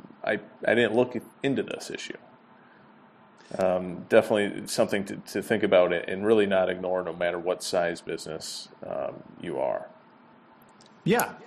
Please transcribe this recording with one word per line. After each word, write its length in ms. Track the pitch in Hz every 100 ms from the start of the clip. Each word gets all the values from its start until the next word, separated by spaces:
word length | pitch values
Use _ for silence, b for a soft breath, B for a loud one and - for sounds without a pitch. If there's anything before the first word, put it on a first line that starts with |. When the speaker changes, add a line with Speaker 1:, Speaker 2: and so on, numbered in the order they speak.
| - -
Speaker 1:
I, 160 | - 107 - - -
I 80 |
didn't 220 | 110 113 110
look 220 | 123 113 - -
into 200 | 139 120
this 280 | - - -
issue." 260 | - - - - - - B B B B B B - - - - -
Um, 460 | 92 90 90 87 -
definitely 580 | 113 - 107 101 95 104
something 380 | - 104 104 98
to, 100 | 104
to 240 | - 104
think 220 | - 107
about 300 | 101 95 90
and 320 | 87 - 95 104
really 200 | 110 101
not 240 | 95 92
ignore, 340 | 92 92 92
no 100 | 87
matter 260 | 85 87 87
what 240 | 85 90
size 380 | - 92 85 85
business, 680 | - 80 82 80 - - - - -
um, 380 | - 69 - - -
you 160 | 87 67
are. 300 | 67 50 - - - - - - - - - - - - 160
Speaker 2:
Yeah, 300 | 233 - -